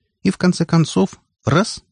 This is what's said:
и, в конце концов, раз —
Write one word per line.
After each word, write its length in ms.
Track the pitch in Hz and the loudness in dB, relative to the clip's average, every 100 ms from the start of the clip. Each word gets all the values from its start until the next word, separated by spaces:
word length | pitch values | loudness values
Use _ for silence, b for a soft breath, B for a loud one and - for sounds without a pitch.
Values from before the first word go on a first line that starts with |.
| _ _ | _ _
и, 80 | 190 | -4
в 60 | - | 0
конце 280 | 185 - 170 | -2 0 0
концов, 540 | 165 156 - 196 - _ _ | 0 0 0 -2 -4 _ _
раз — 400 | - 147 226 - _ | -2 0 0 -8 _